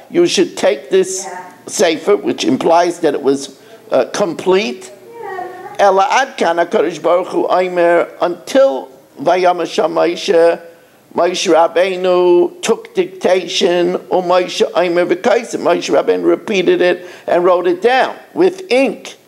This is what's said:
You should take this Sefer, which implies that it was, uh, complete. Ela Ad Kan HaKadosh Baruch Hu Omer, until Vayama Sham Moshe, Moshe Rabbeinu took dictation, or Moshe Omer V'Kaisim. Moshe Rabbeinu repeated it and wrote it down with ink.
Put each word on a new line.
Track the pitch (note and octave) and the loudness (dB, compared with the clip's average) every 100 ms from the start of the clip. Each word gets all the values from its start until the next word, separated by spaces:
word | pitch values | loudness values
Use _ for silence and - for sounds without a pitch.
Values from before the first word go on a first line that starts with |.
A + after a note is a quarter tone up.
| - | -6
You | E3+ F3 | 0 2
should | - - - | 2 -2 0
take | F#3+ G#3 - | -2 -2 0
this | F#3+ F3+ - - - - - - | 0 0 -4 -10 -12 -16 -18 -10
Sefer, | - F3+ D#3 - G3+ | -2 0 0 0 -2
which | A#2+ C#3 | -2 -4
implies | - C3 F3 E3 F3 E3+ | -2 0 2 2 2 0
that | D#3 | -2
it | - | 0
was, | B2 C#3 - - - - - | 0 -2 -4 -18 -20 -20 -4
uh, | C3 - | -2 -2
complete. | - G3 D3 F#3 F#3 A#3 - - - - - G4+ F#4+ F4+ - - - | -2 -4 -4 0 0 0 -8 -16 -20 -20 -16 -12 -12 -12 -14 -10 0
Ela | G3 F#3+ F#3+ | 2 2 2
Ad | A#3 C4 - | 0 -2 -2
Kan | F#3 E3+ | -2 0
HaKadosh | E3+ A3 D#3 D#3 | 0 0 -2 -2
Baruch | E3 F3 F3+ | 0 0 0
Hu | F3 - | -2 0
Omer, | F3+ F#3 F3+ E3+ E3+ - - | 0 0 0 2 2 0 -4
until | F3 F3 - C4 C4+ C4 - - _ - | -4 -6 -2 2 2 0 -10 -18 _ -6
Vayama | D3 F#3 F3+ F3+ E3 | -2 2 2 0 -2
Sham | - D#3+ | 0 2
Moshe, | E3 D#3+ F#3 - E3+ E3+ F3 - - _ _ _ | 2 0 0 2 4 4 2 -6 -20 _ _ _
Moshe | - F3+ F3+ F#3+ | -2 0 0 2
Rabbeinu | D#3 E3+ E3 F#3+ F3+ F#3 F3+ F3+ F3 E3+ - | 4 4 2 0 0 0 2 4 4 2 -2
took | - A3+ - | -2 -2 -4
dictation, | F#3+ F3+ - - F#3+ E3+ - F#3+ F3 F3 F3+ - | -4 -4 -2 0 0 0 -2 0 2 0 -2 -2
or | F3+ | -2
Moshe | F3 F3+ F3+ - - | 2 0 0 -2 -2
Omer | - F3+ F3 | 0 0 0
V'Kaisim. | F3+ - A#3 A#3 A#3 - | 0 0 0 0 -2 -4
Moshe | C3 F3 - | 0 0 0
Rabbeinu | D#3 F3 F3+ E3+ | 0 2 0 0
repeated | E3+ - G3 F3 F3 | 0 0 -2 2 2
it | F3+ F3 - - - | 2 0 -6 -12 -2
and | E3+ | 0
wrote | F3+ F3+ F3 | 2 2 0
it | F3 | 0
down | A3+ B3+ D3+ - - | 2 2 0 -4 -8
with | - F3+ F3+ - | 0 0 0 -2
ink. | B3 C4 - - - | 0 0 -2 -12 -20